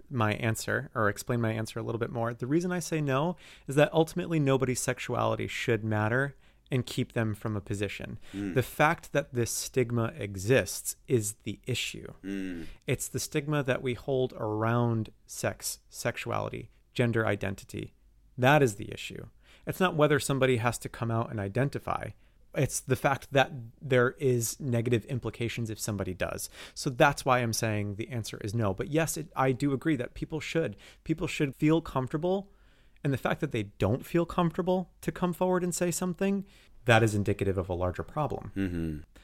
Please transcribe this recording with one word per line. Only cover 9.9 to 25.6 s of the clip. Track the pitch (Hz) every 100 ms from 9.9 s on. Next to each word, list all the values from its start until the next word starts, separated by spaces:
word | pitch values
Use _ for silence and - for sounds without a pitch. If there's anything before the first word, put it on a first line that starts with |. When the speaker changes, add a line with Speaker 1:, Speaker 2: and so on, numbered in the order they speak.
| 120 113 -
Speaker 1:
exists | 104 98 98 127 92 - - - -
is | 127 104 -
the | - - -
issue. | 117 - - - -
Speaker 2:
Mm. | 95 98 95 87 80 - -
Speaker 1:
It's | 123 -
the | 131
stigma | - 156 143 147
that | 131 -
we | 135 117
hold | - 131 127 -
around | 110 107 113 120 120 113 110 - -
sex, | - 110 95 - - _
sexuality, | - 120 - 117 107 107 110 110 - _
gender | - 120 113 107
identity. | 87 98 98 - 104 107 - _ _ _ -
That | 123 147
is | 131 101
the | -
issue. | - - - - - - - -
It's | -
not | 180 165
whether | 151 147
somebody | - 139 131 120
has | 120 -
to | -
come | - 117
out | 113 117
and | 113
identify. | 101 110 139 120 - - - - - _ - -
It's | 131 -
the | - 127
fact | 139 135 -
that | 135 131 135 113 -
there | 143 127 123 -
is | 135 123 113 -
negative | 143 117 120 117 -
implications | 127 110 - 117 -